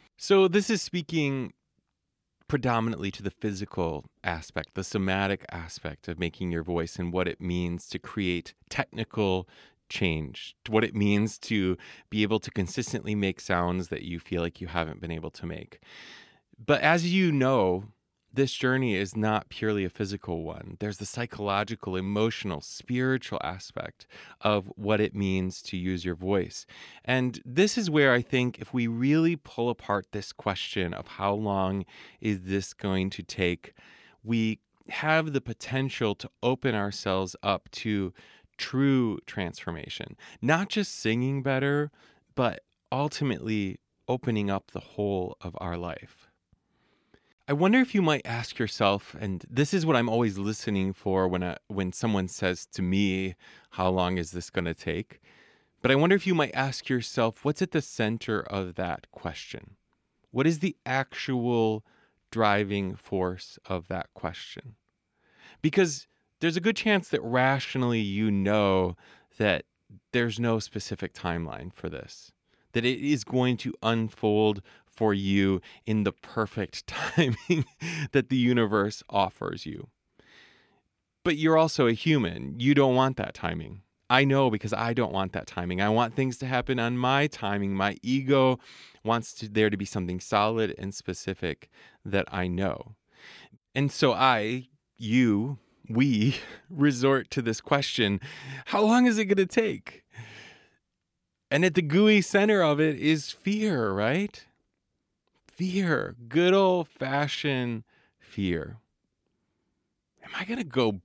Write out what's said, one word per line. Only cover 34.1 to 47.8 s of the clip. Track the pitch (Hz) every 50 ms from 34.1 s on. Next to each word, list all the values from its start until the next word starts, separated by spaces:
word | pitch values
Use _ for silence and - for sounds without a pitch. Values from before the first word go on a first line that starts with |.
| _ _ -
we | 110 117 113 110 110 107 - _ _ _ _ _ -
have | - - 151 156 156 160 160 156 139
the | 131
potential | - 120 113 - - - 131 135 135 131 - - 120 104 101
to | - - - _ -
open | - 123 131 - - 135 113
ourselves | 104 101 101 101 - - 98 92 95 95 90 - - -
up | 101 95 87 _ -
to | - - - 110 104 101 95 90 - - - - - _ _ _ _ -
true | - - - 131 139 139 135 127 120 110 95 - -
transformation. | - - 107 92 87 90 - - 85 85 76 - - - - - - - _ - - - -
Not | 113 127 160 170 202 -
just | - 214 196 - - -
singing | - 110 113 120 127 135 139 139
better, | 127 139 135 131 139 143 143 147 147 147 _ _ _ _ _ _ _ _ -
but | - 123 117 - - _ _ _ _ _ -
ultimately | - 131 143 151 - - 151 131 101 67 64 110 110 104 101 95 - - _ _ _ _ _
opening | - 127 123 - 123 110 107 101 101
up | 98 98 _ _
the | - -
whole | - - - - 104 101 98 92 90 92 - _
of | - 90 - -
our | 92 87 85
life. | 87 87 85 - - - - _ _ _ _ _ _ _ _ _ _ _ _ _ _ _ _ _ _ _ _ _ _ _ _ _ _ _
I | - 143
wonder | 147 180 202 226
if | 262